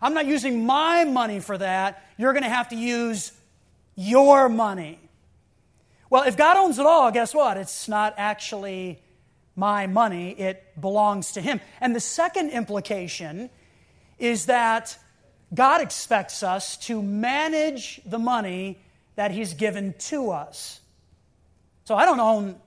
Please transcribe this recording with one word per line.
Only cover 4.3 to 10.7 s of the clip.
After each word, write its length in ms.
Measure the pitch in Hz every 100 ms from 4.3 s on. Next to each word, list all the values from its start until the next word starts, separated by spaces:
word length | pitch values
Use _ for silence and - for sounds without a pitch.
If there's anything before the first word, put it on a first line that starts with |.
| 277 262
money." 500 | 226 214 190 156 165 - _ _ _ _ _ _ _ _ _ _
Well, 120 | 254
if 140 | 285 190
God 200 | 302 381
owns 220 | 381 240
it 80 | 285
all, 240 | 330 247
guess 200 | 226 226
what? 240 | 302 262 196
It's 320 | 190 - -
not 260 | 208 214 214
actually 840 | 208 208 - 208 196 185 185 160 _ _ _ _ _
my 320 | - 202 208 190
money. 440 | 196 226 175 180
It 500 | 196 190 190 _